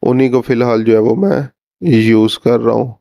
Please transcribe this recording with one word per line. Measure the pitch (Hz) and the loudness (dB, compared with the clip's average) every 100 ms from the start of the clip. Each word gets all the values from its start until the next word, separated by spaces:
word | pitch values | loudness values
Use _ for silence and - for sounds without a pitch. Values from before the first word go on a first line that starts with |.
उन्हीं | - 127 131 | 0 0 2
को | 127 | 0
फ़िलहाल | 117 120 123 113 | -2 -2 0 0
जो | 110 | 2
है | 110 | 2
वो | 110 123 | 2 0
मैं | 196 135 139 _ _ _ | 0 -2 -6 _ _ _
यूज़ | 180 117 110 113 110 - | 0 2 2 2 0 -2
कर | - 120 | -2 0
रहा | 117 | 0
हूँ। | 117 127 110 | -2 -4 -10